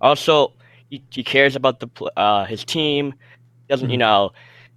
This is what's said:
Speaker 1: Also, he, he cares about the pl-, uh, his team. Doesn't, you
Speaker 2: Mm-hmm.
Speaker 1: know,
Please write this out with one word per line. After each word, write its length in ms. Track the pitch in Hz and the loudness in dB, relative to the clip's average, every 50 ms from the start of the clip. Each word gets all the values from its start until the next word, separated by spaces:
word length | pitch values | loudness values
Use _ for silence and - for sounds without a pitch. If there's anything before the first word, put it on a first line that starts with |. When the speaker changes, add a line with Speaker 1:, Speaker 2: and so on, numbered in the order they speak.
Speaker 1:
Also, 520 | - 131 147 - - - 156 151 139 - - _ _ _ _ _ _ _ | 2 2 2 2 2 2 2 4 2 0 -2 _ _ _ _ _ _ _
he, 120 | 143 139 - _ | -18 -18 -18 _
he 140 | - 131 - | -12 -10 -8
cares 320 | - - 139 139 139 131 | -2 2 2 2 2 2
about 240 | 135 127 131 120 - | 0 0 -2 -2 -2
the 80 | 127 120 | -8 -16
pl-, 220 | - - - - - | -12 -10 -10 -8 -4
uh, 280 | - 101 104 104 101 98 | 0 0 2 2 0 -2
his 200 | 98 113 101 - | -4 -8 -10 -10
team. 480 | - - 165 151 151 143 143 143 139 139 - _ _ - _ _ _ _ _ _ - | -8 -6 -4 -2 -2 -2 -2 -4 -6 -8 -12 _ _ -20 _ _ _ _ _ _ -4
Doesn't, 220 | 139 127 131 120 | -4 -4 -2 -2
you 40 | 127 | -2
Speaker 2:
Mm-hmm. 60 | 123 | 0
Speaker 1:
know, 320 | 117 110 107 101 101 98 - - - - _ - - _ _ | 2 4 4 2 2 0 -4 -10 -20 -20 _ -20 -20 _ _